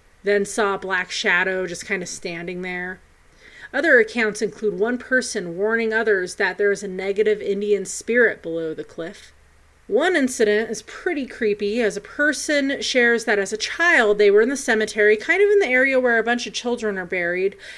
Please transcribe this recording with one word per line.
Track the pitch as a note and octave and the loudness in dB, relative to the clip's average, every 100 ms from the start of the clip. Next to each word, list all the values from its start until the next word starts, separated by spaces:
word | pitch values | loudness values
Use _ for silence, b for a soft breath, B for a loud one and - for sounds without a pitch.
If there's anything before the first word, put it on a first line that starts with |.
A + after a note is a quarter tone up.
| _ _ | _ _
then | G3 G3+ | 0 0
saw | G3 - G3+ | 0 -2 -2
a | F#3+ | -2
black | F#3+ F#3 F3+ | -4 -4 -4
shadow | - G#3 F3+ F#3 F#3 F#3 | -4 0 2 2 -2 -4
just | E3+ | -8
kinda | - G3 F3 | -8 -6 -8
standing | - F#3 E3+ F3 F3+ | -10 -10 -10 -10 -8
there. | F#3 F3+ F3+ F#3 _ _ _ B B B B | -8 -8 -8 -12 _ _ _ B B B B
Other | C4+ D#4+ B3 | 0 4 6
accounts | A3 A#3+ G#3+ G#3 | 4 0 -2 -2
include | G3+ - G#3+ F3+ | -4 -4 -4 0
one | A3+ B3 | -2 -2
person | - B3+ B3 G#3+ F3 E3+ | 0 0 0 -6 -6 -4
warning | G#3+ A3+ A3+ | -2 0 0
others | A3 A3 G3 F3+ - | 0 2 0 0 -2
that | F#3+ F3+ | -2 2
there | G#3 | 0
is | F#3+ | 0
a | G3 | -4
negative | F#3 G3 G3+ G#3+ G#3 | -6 -2 0 2 0
Indian | G3+ G3 G#3 G3 | -2 -2 0 0
spirit | F#3 - - A#3+ A3 - | -2 -8 0 4 4 2
below | E3 E3 D#3+ | -6 -6 -6
the | D#3 | -8
cliff. | D#3 - E3 - - _ _ _ _ _ - | -12 -12 -12 -14 -20 _ _ _ _ _ -2
One | G#3 F4 | 0 2
incident | E4+ B3+ - G#3 G#3 A3+ | 2 0 2 2 2 -2
is | G#3+ | -8
pretty | - - F#4 D4 B3 | -12 -8 -4 -4 -6
creepy, | - G#3+ G3+ G3+ A#3 | -4 -2 -2 -2 0
as | G#3+ F#3+ | -2 -2
a | |
person | - - D4 C4+ - C#4+ C#4 C#4 | -8 -2 0 0 0 0 0 -2
shares | - B3+ A#3+ A#3 | -2 2 4 2
that | A#3 G3+ | 0 -2
as | G3 | -2
a | G#3+ | -4
child, | - - E4+ D#4 G#3+ G#3 | -6 0 2 4 4 6
they | G#3 | 6
were | G#3 | 6
in | B3 | 4
the | C4+ | 0
cemetery, | - G#3+ G#3+ G#3+ G#3 G#3+ | 0 0 0 2 4 4
kind | - F#4 | 2 2
of | G4+ | 4
in | G4+ | 4
the | C#4+ | 4
area | B3+ C4+ C4 | 2 2 2
where | B3 A#3 | 2 2
a | |
bunch | A3 A#3+ A#3 | 0 -2 -4
of | |
children | - B3 A#3+ A3 F#3+ | -6 -4 -4 -4 -4
are | F3+ | -4
buried, | F#3 F3 F3+ G3 - B | -4 -2 -2 -2 -4 B